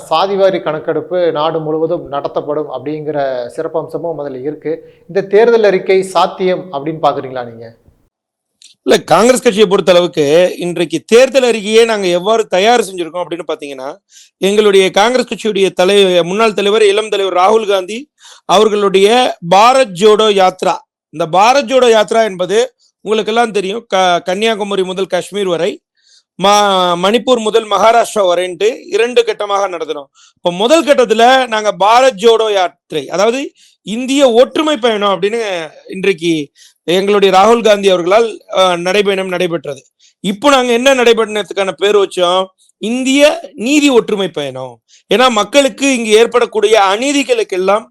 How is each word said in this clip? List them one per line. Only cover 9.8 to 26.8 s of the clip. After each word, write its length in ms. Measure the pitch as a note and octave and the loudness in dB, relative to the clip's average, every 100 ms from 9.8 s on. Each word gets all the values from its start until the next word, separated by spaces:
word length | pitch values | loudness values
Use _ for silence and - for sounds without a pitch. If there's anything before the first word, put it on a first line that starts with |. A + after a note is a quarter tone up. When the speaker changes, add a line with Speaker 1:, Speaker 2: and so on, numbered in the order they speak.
| F#3 | 2
Speaker 2:
அளவுக்கு 640 | F3 F3+ - C#3+ D#3+ F3+ - | 2 2 0 2 4 2 0
இன்றைக்கு 460 | F3 E3+ E3 D#3+ - | -6 -4 -4 -6 2
தேர்தல் 360 | A3+ C4+ C4+ | 4 4 2
அறிக்கையை 420 | B3 A3+ G#3 A3 A#3 | 0 -2 0 2 2
நாங்க 220 | G#3+ F#3+ | 0 -2
எவ்வாறு 400 | F3 F#3 A3+ A3 | -2 0 -2 0
தயார் 340 | F#3 G#3 A#3+ | 0 2 2
செஞ்சிருக்கோம் 420 | F#3+ F#3 D#3 F3 | 0 -8 -10 -8
அப்படின்னு 180 | E3+ E3+ E3 | -8 -10 -8
பாத்தீங்கன்னா, 480 | D#3 D3 C3+ C3 F3 _ - - _ | -10 -10 -14 -14 -14 _ -20 -20 _
எங்களுடைய 540 | F#3+ G#3 G#3 G3 F#3+ | -2 2 4 4 2
காங்கிரஸ் 340 | F#3+ A3 B3+ - | 2 2 0 -4
கட்சியுடைய 440 | A3 A3+ G#3 F#3+ - | -6 -4 0 0 0
தலை-, 420 | F#3 G3+ F#3+ F3+ | 2 4 4 2
முன்னாள் 300 | E3+ G3+ A3+ | 0 0 0
தலைவர், 300 | G3+ G3+ A3 | 0 0 2
இளம் 260 | G#3 G3+ G#3+ | 2 2 -2
தலைவர் 240 | G3+ G3 | -4 -2
ராகுல் 340 | F3 F#3+ A3 G#3 | 2 2 2 0
காந்தி 440 | G3 F#3 A3+ D4 _ - - - | -2 -4 -10 -12 _ -20 -16 -2
அவர்களுடைய 920 | F3+ G#3+ G#3 G3+ F#3+ G3 B3 B3+ - E3+ F#3 | 2 2 2 0 2 4 2 0 -4 0 4
பாரத் 380 | A#3 C4 C4 E3+ | 6 4 0 2
ஜோடோ 300 | G#3+ G#3 A3 | 4 4 2
யாத்ரா, 440 | G3 F#3 F#3 F#3 - - _ _ | 2 2 0 -4 -4 -8 _ _
இந்த 300 | D3+ E3 F3 | -8 -2 2
பாரத் 260 | G#3+ C#4 A#3 | 4 2 2
ஜோடோ 240 | C4 B3+ | 2 4
யாத்ரா 340 | A3 G#3 A3+ | 4 2 0
என்பது 520 | A3 F#3 F3+ G#3 B3+ _ _ _ | -2 -4 -4 -2 -2 _ _ _
உங்களுக்கு 320 | G3+ A3 G#3 | -6 -4 -2
எல்லாம் 180 | A3+ A#3 | -2 -2
தெரியும், 340 | G3+ F#3+ A3+ - | -2 -6 -8 -4
க-, 320 | F#3+ F#3 E3+ | -2 0 0
கன்னியாகுமரி 640 | E3+ F#3 A3 G#3+ G3+ G3 | -2 -2 -2 -2 -4 -4
முதல் 220 | F#3 F#3 F3+ | -4 -6 -6
காஷ்மீர் 420 | F3+ - G3+ F#3+ | -6 -6 -6 -4
வரை, 340 | E3 F3 - _ _ _ _ _ - | -2 -4 -6 _ _ _ _ _ -2
மா-, 500 | F#3+ G#3 G3+ F#3+ | 2 2 2 2